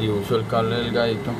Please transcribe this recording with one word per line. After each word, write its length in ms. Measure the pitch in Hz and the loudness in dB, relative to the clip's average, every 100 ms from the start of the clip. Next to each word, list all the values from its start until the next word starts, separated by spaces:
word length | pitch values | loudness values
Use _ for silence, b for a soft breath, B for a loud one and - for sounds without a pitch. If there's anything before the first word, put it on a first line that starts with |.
y 80 | 107 | 0
uso 280 | 104 98 120 | 0 0 0
el 100 | 110 | 2
cable 300 | 120 113 117 | 0 2 0
delgadito. 560 | 117 117 117 104 120 | 0 0 0 0 -4